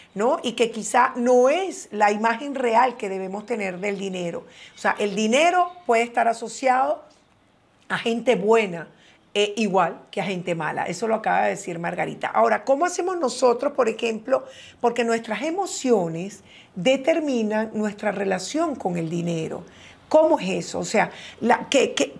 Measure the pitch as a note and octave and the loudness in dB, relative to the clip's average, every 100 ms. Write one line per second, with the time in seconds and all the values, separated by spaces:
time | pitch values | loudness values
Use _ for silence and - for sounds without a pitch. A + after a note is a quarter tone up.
0 | - F#3+ A#3 E4+ B3 - A3 A3+ - B3 | -12 -2 0 0 -2 0 0 -2 0 2
1 | B3+ B3+ A#3+ B3 B3+ E4 F#4+ C4+ - G#3 | 2 2 4 6 6 2 -2 -8 -8 2
2 | G#3 G#3 A3+ A3+ C#4+ C4+ B3 A3 B3+ A#3+ | 2 4 0 0 -4 -4 2 4 2 0
3 | G3+ F#3+ F#3+ G3+ G#3+ A3+ F#3+ F3+ G3+ G3 | -6 -6 -6 -8 -6 -4 -4 -4 -4 -4
4 | G3 F#3 F3 - - - - - G3+ - | -4 -4 -6 -6 -12 -20 -20 -4 -2 0
5 | G#3 F#3+ A3 B3+ E4+ F4+ F4+ - - A3+ | -2 0 2 4 4 4 2 -2 0 2
6 | A#3 A#3+ A3+ A3+ A3+ - C4 B3+ C#4 D#4 | 2 0 0 0 -6 -2 2 2 2 -2
7 | - _ _ _ _ _ _ _ - F#3 | -8 _ _ _ _ _ _ _ -8 -6
8 | A#3 A#3 B3 G3 G3+ A3+ G#3 E3+ D#3 _ | -2 -2 0 2 4 4 2 -4 -12 _
9 | - _ _ G#3 G#3 G3+ G#3 F#3 E3+ A#3 | -20 _ _ 0 0 0 0 2 2 -2
10 | - - F#3 F#3 F3+ E3 D3+ D3 - E3+ | -10 -6 -4 -4 -4 -4 -4 -4 -4 -4
11 | A3 A3 F#3 F3+ G#3 F#3+ - E3+ E3+ F3 | -2 -2 0 2 2 -2 -6 -8 -6 -4
12 | D#3+ - - - A3+ G#3+ A#3 C#4 F4 F4 | -6 -4 -2 2 2 2 2 2 0 -2
13 | F4 F4+ B3+ - B3+ A#3+ C#4 C#4 A3+ A3 | -4 -2 -4 2 2 2 0 0 0 0
14 | A#3 A3 - C4 - - - - A#3+ A#3+ | -4 -4 -2 -2 -2 -18 -20 -4 -2 0
15 | A#3 A3+ A3+ G#3 D4+ F4+ F#4 - B3+ G#3+ | 0 0 -2 -4 -4 -4 -4 -2 2 2
16 | E3+ E3 F#3+ - - - - - F3 C4 | 2 -4 -10 -12 -20 -20 -16 -2 2 2
17 | C4+ E4 D4+ B3 G#3+ G#3+ A3 G#3+ G#3+ G#3 | 2 0 0 0 0 -2 -2 -2 -4 -2
18 | G#3+ F#3+ G3 F#3 - D4+ E4 A3+ F#3 F3 | -4 -2 -2 -2 -2 -2 -2 -2 -4 -4
19 | D#3+ E3+ E3+ E3 D#3+ - E3+ - - - | -4 -4 -4 -4 -6 -8 -14 -20 -20 -20
20 | - D#4 E4+ D4+ C#4 F3+ F3+ F3 F3+ G#3+ | 2 4 6 4 0 -4 -4 -6 -2 0
21 | F3 - - - A3 - - C#4 - - | 0 -4 -18 -2 2 2 2 2 2 0
22 | - - | -4 -2